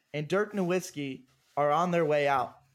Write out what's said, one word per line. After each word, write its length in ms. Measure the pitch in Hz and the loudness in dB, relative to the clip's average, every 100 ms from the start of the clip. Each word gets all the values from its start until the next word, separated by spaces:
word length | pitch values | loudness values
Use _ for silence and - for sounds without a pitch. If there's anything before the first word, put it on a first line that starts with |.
| _ | _
and 140 | 147 147 | -8 -2
Dirk 260 | 190 208 | 0 0
Nowitzki 720 | 202 175 180 175 147 139 131 - _ _ - | -2 0 -2 -4 -8 -8 -10 -14 _ _ -2
are 140 | 147 | 2
on 180 | 151 180 | 2 2
their 160 | 170 156 | 2 2
way 220 | 151 143 | 2 2
out. 280 | 135 120 - _ | 2 -2 -8 _